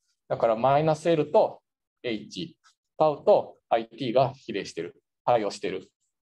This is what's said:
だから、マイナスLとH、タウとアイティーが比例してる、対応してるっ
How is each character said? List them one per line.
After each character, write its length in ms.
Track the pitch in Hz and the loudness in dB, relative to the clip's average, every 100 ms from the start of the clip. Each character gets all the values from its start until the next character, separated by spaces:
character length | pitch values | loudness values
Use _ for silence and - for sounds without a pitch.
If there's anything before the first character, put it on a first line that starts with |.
| _ _ - | _ _ -8
だ 100 | 131 | 0
か 100 | 117 | 0
ら、 80 | 113 | 2
マ 240 | 131 143 | 2 2
イ 40 | |
ナ 120 | 160 156 | 2 0
ス 140 | 175 | 0
L 220 | 160 147 | 0 2
と 300 | 180 143 - _ _ _ _ | 2 2 -2 _ _ _ _
H、 540 | 123 107 104 92 82 - _ _ _ - | -8 -8 -8 -12 -12 -14 _ _ _ -2
タ 120 | 156 | 0
ウ 160 | 147 - | 0 4
と 320 | 170 - - - | 2 2 -12 -4
ア 80 | 117 | -4
イ 100 | 113 | -4
テ 180 | - 127 | -8 -2
ィ 40 | |
ー 40 | |
が 200 | 123 127 | 0 0
比 200 | - - | -2 -10
例 120 | 101 85 | -8 -8
し 80 | |
て 80 | - | -10
る、 140 | 85 - _ _ - | -12 -14 _ _ -2
対 200 | 120 98 | 0 -2
応 60 | |
し 80 | - | -6
て 100 | 95 | -8
る 140 | 92 | -8
っ 40 | - _ _ _ | -12 _ _ _